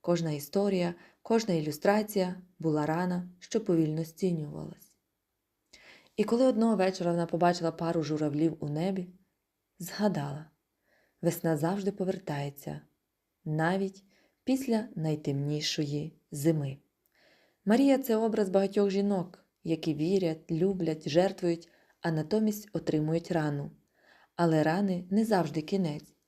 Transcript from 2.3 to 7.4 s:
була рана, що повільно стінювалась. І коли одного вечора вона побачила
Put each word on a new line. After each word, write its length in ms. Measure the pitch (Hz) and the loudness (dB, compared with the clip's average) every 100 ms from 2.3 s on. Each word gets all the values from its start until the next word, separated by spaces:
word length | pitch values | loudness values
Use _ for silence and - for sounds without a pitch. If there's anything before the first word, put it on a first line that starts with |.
| 185 - _ | -4 -14 _
була 280 | 160 151 147 | 0 0 0
рана, 420 | 160 180 180 180 - | 0 0 -2 -6 -14
що 260 | - 226 | -4 -4
повільно 400 | 214 170 156 156 | 2 2 2 0
стінювалась. 920 | 160 - 185 170 147 151 156 165 _ _ _ _ _ _ _ _ _ - - - _ - | -6 -4 -2 -2 -6 -10 -12 -14 _ _ _ _ _ _ _ _ _ -20 -20 -20 _ -4
І 80 | |
коли 220 | 208 233 262 | 0 4 4
одного 300 | 214 226 208 | 4 2 4
вечора 340 | 190 190 175 | 2 0 0
вона 160 | 170 170 | 0 0
побачила 460 | 170 | 2